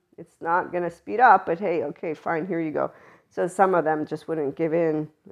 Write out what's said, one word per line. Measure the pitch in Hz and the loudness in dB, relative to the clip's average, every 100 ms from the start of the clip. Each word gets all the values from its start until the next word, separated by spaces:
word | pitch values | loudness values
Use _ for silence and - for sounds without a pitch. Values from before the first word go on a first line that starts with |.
| _ - | _ -20
"It's | 165 _ | -20 _
not | 160 180 - | 0 0 0
gonna | 175 170 | -4 -4
speed | - - 208 | -8 -6 4
up, | 247 190 - | 6 6 2
but | 170 | -2
hey, | 196 170 | 0 -2
okay, | 147 - 170 | -4 -6 -8
fine, | 151 - 165 185 | -6 -4 -4 -2
here | 165 | -4
you | 160 | -4
go." | 143 139 - - - _ | -2 -4 -6 -20 -20 _
So | - 180 | -4 -2
some | 196 190 | 2 4
of | 180 151 | 4 2
them | 156 | 0
just | 151 156 - | -4 -8 -6
wouldn't | 160 143 143 | -4 -4 -2
give | 165 | 0
in | 170 160 156 151 _ - | 0 0 0 -4 _ -12